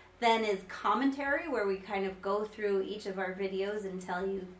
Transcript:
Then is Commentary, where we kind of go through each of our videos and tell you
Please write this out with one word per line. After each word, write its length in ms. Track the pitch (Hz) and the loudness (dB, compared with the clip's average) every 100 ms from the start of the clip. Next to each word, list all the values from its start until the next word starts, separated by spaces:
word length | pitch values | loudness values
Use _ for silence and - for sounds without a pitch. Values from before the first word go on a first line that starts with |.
| - - | -18 0
Then 240 | 233 226 | 4 4
is 160 | 220 190 - | 4 0 -4
Commentary, 800 | - 208 233 277 277 277 294 339 | -4 2 4 4 2 0 0 0
where 180 | 233 196 | 0 2
we 100 | 190 | 0
kind 280 | - 196 | -2 -2
of 160 | 190 190 | -2 -2
go 240 | 196 208 | 0 0
through 380 | 214 - 208 196 | 0 -2 2 2
each 240 | 190 208 202 | 2 -4 -4
of 120 | 185 | -4
our 140 | 190 | -2
videos 520 | 190 196 190 202 214 190 | -2 -2 0 -2 -2 -4
and 140 | 185 | -6
tell 240 | 180 180 196 | -4 -2 -2
you 200 | 190 180 | -2 -6